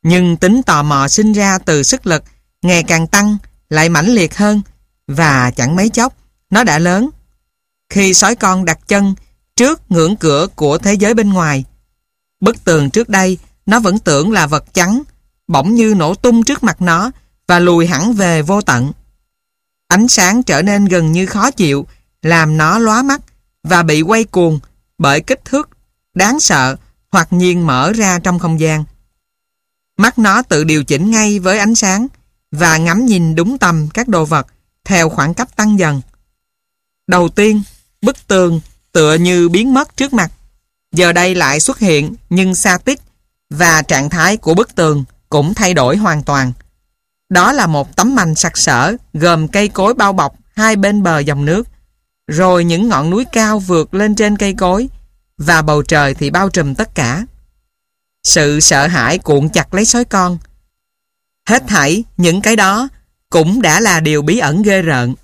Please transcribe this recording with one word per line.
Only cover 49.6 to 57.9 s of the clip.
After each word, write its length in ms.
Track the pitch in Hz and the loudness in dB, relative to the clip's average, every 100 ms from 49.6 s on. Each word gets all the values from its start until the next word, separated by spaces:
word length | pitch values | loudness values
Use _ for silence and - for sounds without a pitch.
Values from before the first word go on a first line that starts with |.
| 208 | -2
cối 260 | - 196 | 0 -2
bao 200 | 247 196 | 2 0
bọc 220 | 190 143 - _ | 0 -4 -8 _
hai 220 | - 220 220 | -2 0 2
bên 280 | 196 208 | 0 0
bờ 160 | 185 156 | 0 0
dòng 260 | 143 143 143 | -2 -2 -2
nước, 220 | 185 240 _ _ _ _ _ - | -2 -4 _ _ _ _ _ -8
rồi 360 | 151 185 180 | 0 2 2
những 260 | 170 165 233 | 0 0 0
ngọn 200 | 160 156 | 0 -2
núi 160 | 190 254 | -2 -2
cao 280 | 233 214 214 | -2 0 -2
vượt 340 | 185 170 156 | 0 -2 -2
lên 220 | 190 214 214 | -2 -2 0
trên 220 | 208 208 | 0 0
cây 160 | 202 | -2
cối 360 | 190 185 190 262 - _ _ _ - | -2 -2 -2 -4 -10 _ _ _ -8
và 240 | 151 165 | 0 0
bầu 220 | 156 147 | 2 -2
trời 300 | 143 156 139 | 0 0 0
thì 160 | 135 143 | -2 -4
bao 200 | 170 196 | -2 -2
trùm 260 | 185 147 131 | -2 -4 -4
tất 200 | 220 - | -6 -4
cả. 300 | 120 147 247 - _ _ _ _ _ | -4 -4 -8 -16 _ _ _ _ _